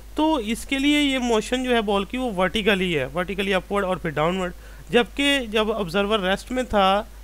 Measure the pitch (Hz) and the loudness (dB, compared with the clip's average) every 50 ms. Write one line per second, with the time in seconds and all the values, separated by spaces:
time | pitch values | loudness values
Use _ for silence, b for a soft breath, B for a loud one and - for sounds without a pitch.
0 | B - - - 311 320 320 277 208 208 233 - - - 277 269 269 294 294 294 | B -8 -2 0 2 2 2 0 0 -2 -4 -4 -4 -4 -2 0 2 4 4 4
1 | 294 277 269 262 240 240 226 214 214 - 254 254 254 254 240 233 208 208 202 196 | 4 2 2 2 2 2 2 2 2 0 -2 -2 0 2 2 2 2 2 2 0
2 | 196 - - 254 262 247 196 175 185 180 180 220 190 220 202 185 190 180 165 143 | 0 -2 -4 -4 -2 -2 0 0 0 0 0 0 2 2 2 2 2 0 0 0
3 | 127 135 135 175 180 170 202 180 208 196 190 185 - - 196 202 196 185 185 165 | -2 -2 -2 -4 -4 -4 -4 -4 -2 0 0 -2 -2 0 -2 -2 0 0 -2 -2
4 | - 165 143 147 151 170 185 190 180 175 175 B B B B B B - 151 240 | -4 -4 -2 0 0 0 0 0 -2 -4 -6 B B B B B B 0 2 2
5 | 226 - - - 285 285 285 277 247 214 202 226 220 208 220 - 208 165 151 202 | 2 2 -2 -2 0 2 2 0 0 -2 -2 0 0 0 -2 -2 -4 -2 0 0
6 | 202 202 220 214 185 185 196 - - - 254 254 254 254 226 208 190 190 196 208 | 0 2 0 0 2 0 -2 -2 -4 -4 -4 -4 -4 0 2 4 4 4 4 2
7 | 220 - - - | 0 -4 -10 -18